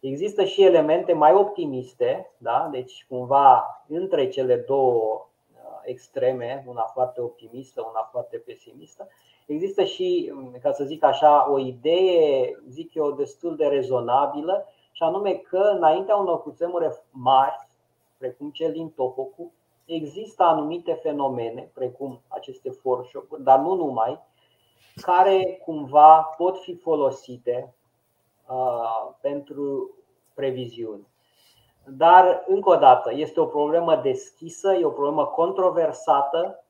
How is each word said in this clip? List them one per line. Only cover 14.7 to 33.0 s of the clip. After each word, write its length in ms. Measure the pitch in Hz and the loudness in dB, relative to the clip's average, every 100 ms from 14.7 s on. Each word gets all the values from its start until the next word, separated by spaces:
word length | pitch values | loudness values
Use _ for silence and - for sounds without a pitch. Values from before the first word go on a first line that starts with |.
| _ _ | _ _
și 100 | - | -4
anume 300 | 160 190 202 | -2 -2 -4
că 260 | - - 185 | -6 -4 0
înaintea 580 | 208 190 160 165 190 156 | 0 2 2 2 0 -2
unor 260 | 185 165 | 0 -4
cutremure 540 | 151 - 175 175 160 - _ | -6 -8 -6 -2 -4 -6 _
mari, 580 | 131 123 135 135 - - _ _ _ _ _ | -6 2 2 2 -4 -16 _ _ _ _ _
precum 320 | 131 - 147 | -12 -12 -16
cel 220 | 139 160 | -8 -8
din 180 | 156 160 | -6 -12
Tohoku, 600 | - 127 131 127 - 170 _ _ _ | -8 -8 -6 -12 -12 -20 _ _ _
există 580 | _ 165 151 170 214 - | _ -10 -10 -12 -16 0
anumite 500 | 175 156 151 175 170 | 2 2 -2 -8 -6
fenomene, 760 | 160 160 143 139 123 113 123 - | -6 -6 -4 -4 -4 -8 -10 -18
precum 460 | - 127 - 135 123 _ | -10 -10 -8 -14 -14 _
aceste 420 | - - 127 131 | -16 -16 -14 -14
foreshocuri, 720 | - 131 123 - - - - | -10 -4 -4 -6 -18 -18 -8
dar 160 | 131 135 | 2 4
nu 160 | 170 | 4
numai, 460 | 190 151 123 113 151 _ _ _ _ _ _ _ - | -2 -4 -4 -4 -6 _ _ _ _ _ _ _ -12
care 640 | - 180 190 190 185 - | 0 4 4 4 0 -6
cumva 680 | - 156 135 147 151 160 156 - | -10 -10 0 8 10 10 6 -2
pot 220 | 175 190 | -4 -4
fi 180 | - 170 | -12 -12
folosite, 1000 | - 151 135 127 - 123 - 123 139 _ _ _ _ _ _ _ _ | -4 0 0 -4 -16 -12 -6 -6 -8 _ _ _ _ _ _ _ _
uh, 640 | 127 127 120 113 113 107 - | -4 -2 -2 -4 -6 -8 -8
pentru 720 | 139 143 139 139 143 139 127 - _ _ _ | -8 -8 -10 -8 -6 -6 -8 -16 _ _ _
previziuni. 720 | - 135 127 120 117 113 101 101 _ _ _ _ _ _ _ | -8 -6 -6 -10 -12 -12 -12 _ _ _ _ _ _ _ _
Dar, 600 | - 135 160 180 180 175 - | -20 0 8 8 8 2 0
încă 220 | 196 196 | 0 4
o 80 | 165 | 6
dată, 360 | 139 - | 6 6